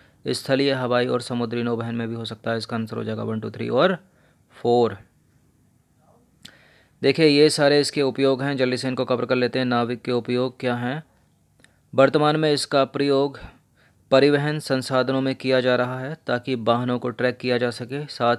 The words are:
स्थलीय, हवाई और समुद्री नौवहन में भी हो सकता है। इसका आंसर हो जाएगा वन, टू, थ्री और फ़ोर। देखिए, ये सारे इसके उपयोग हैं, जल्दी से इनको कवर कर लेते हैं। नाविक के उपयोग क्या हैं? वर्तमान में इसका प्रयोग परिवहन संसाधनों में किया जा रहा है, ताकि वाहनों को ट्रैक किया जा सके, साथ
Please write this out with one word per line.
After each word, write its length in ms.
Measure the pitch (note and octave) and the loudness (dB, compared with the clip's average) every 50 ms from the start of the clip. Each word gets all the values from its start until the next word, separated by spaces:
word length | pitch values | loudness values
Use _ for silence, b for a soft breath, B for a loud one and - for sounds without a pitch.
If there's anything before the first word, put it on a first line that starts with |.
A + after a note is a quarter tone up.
| b b b b _ C#3 | b b b b _ -6
स्थलीय, 440 | B2+ - - - C3+ C3 C#3 C#3 C3+ | -6 -6 -2 0 0 2 2 0 0
हवाई 340 | C3 B2+ A#2+ B2 B2 B2 | 0 0 0 0 0 0
और 140 | B2+ B2 B2 | 0 -2 -4
समुद्री 420 | A#2+ - B2+ A#2+ A#2+ A2+ A#2 A#2+ A#2+ | -4 -4 -4 -4 -4 -4 -4 -4 -2
नौवहन 320 | A#2+ A#2+ A2+ A#2 A#2 A#2 | -2 -4 -4 -4 -6 -6
में 140 | A#2 A#2 A2+ | -6 -6 -6
भी 60 | A#2 | -6
हो 100 | A#2 A2+ | -8 -8
सकता 260 | G#2+ A2+ - - A2+ | -10 -12 -8 -6 -4
है। 80 | A2+ A2+ | -4 -4
इसका 180 | A2 - B2 | -4 -6 -6
आंसर 200 | A2+ A2+ A2 A#2+ | -6 -6 -6 -6
हो 80 | A2+ A2 | -6 -6
जाएगा 180 | A2 A2 A2 A2+ | -6 -6 -6 -4
वन, 180 | A2 A2 A2 | -4 -4 -6
टू, 100 | A2 A2 | -6 -8
थ्री 180 | G#2 A2 A#2 A#2 | -8 -8 -6 -2
और 300 | A#2 B2+ D#3+ F#3 F#3 - b b b b b b b b _ _ | 0 2 2 2 0 -2 b b b b b b b b _ _
फ़ोर। 480 | _ - - A#2+ A#2+ B2 A#2 G#2+ G2 - - _ _ _ _ _ _ _ _ _ _ _ _ _ _ _ _ _ _ _ _ _ _ _ _ _ _ _ B B B B B B B B B B B B - | _ -4 0 2 4 4 4 2 0 -6 -14 _ _ _ _ _ _ _ _ _ _ _ _ _ _ _ _ _ _ _ _ _ _ _ _ _ _ _ B B B B B B B B B B B B 0
देखिए, 240 | C#3 C3 E3 D#3+ | 0 2 4 4
ये 240 | D3+ C#3+ C#3+ D3+ D#3 | 4 6 6 6 4
सारे 300 | D3+ - D3 C#3+ D3 D3 | 4 4 2 4 4 4
इसके 220 | C#3 - - D3 C#3 | 2 0 0 0 0
उपयोग 400 | C3 A2+ - C3+ C3+ C3+ B2 C3+ | 0 0 2 2 2 2 2 0
हैं, 140 | C#3+ C#3+ | -4 -2
जल्दी 200 | B2+ C3 B2+ B2+ | 0 0 0 -2
से 120 | A#2+ C3 C3 | -2 -4 -4
इनको 160 | B2+ B2 B2+ | -4 -4 -2
कवर 200 | A2+ C3 A#2 B2 | -2 0 -2 0
कर 80 | A2+ C3 | -2 0
लेते 240 | B2+ B2 A#2 A2 C3 | 0 0 0 -2 -2
हैं। 80 | B2+ | -2
नाविक 360 | B2 A#2+ A#2+ A#2+ A#2 B2 A#2 - | 0 0 0 0 -2 -4 -6 -4
के 100 | B2 B2 | -4 -4
उपयोग 480 | A#2+ A#2 - B2 B2 B2+ B2+ B2 - | -4 -2 -2 -2 -2 -2 -2 -4 -6
क्या 140 | C3 B2 A#2+ | -4 -4 -4
हैं? 300 | A#2+ B2 B2 C3+ D#3 D#3+ _ _ _ _ _ _ _ _ _ _ b b b b b b _ - | -2 -4 -6 -6 -8 -12 _ _ _ _ _ _ _ _ _ _ b b b b b b _ 4
वर्तमान 420 | B2+ C3+ C3 - D3+ D3+ D3+ D#3 | 4 4 6 6 4 2 4 2
में 160 | D#3 D#3 D3+ D3 | 2 2 2 0
इसका 320 | C3+ - - - C#3 C3+ | 0 -2 0 2 2 2
प्रयोग 560 | C3+ - - C#3+ C#3+ C3+ C3+ C#3 C#3 C#3 - - - - _ _ _ b b b b b b _ _ | 2 0 -2 0 2 2 2 2 0 -4 -10 -16 -20 -20 _ _ _ b b b b b b _ _
परिवहन 480 | C3+ C3 C#3 D3 D3 C#3+ C#3+ D3+ D3+ D#3 | 6 6 6 6 4 4 2 0 -2 -4
संसाधनों 640 | - - C3+ C3 B2 - C3+ C3 B2+ C3 C3+ C3+ | -4 -4 -4 -4 -2 -2 0 0 0 0 0 -2
में 140 | C3+ C3+ C3 | -2 -2 -4
किया 260 | - - C3 C3 B2+ | -4 -2 0 2 2
जा 160 | B2 B2+ B2 | 2 2 2
रहा 240 | B2 B2 B2 B2+ B2+ | 2 0 -2 -4 -8
है, 160 | B2+ C#3 D#3+ - _ | -8 -10 -10 -10 _
ताकि 280 | - B2 B2 - C#3 C3 | -4 -4 -4 -2 -4 -6
वाहनों 440 | A#2 A2 A#2 A#2 A#2+ B2 B2+ B2 A#2+ | -2 0 0 0 2 0 -2 -2 -2
को 120 | - B2 | -4 -6
ट्रैक 280 | A2 - B2 B2 A#2+ - | -4 -2 -2 -2 -2 -2
किया 200 | - B2 B2 A#2 | -4 -2 0 0
जा 120 | B2 A#2+ | 0 -2
सके, 360 | A#2 - B2 A#2+ C3+ C#3+ D3 | -4 -6 -10 -10 -8 -10 -10
साथ 300 | C#3+ - - B2 A#2+ A#2+ | -10 -6 -2 0 0 0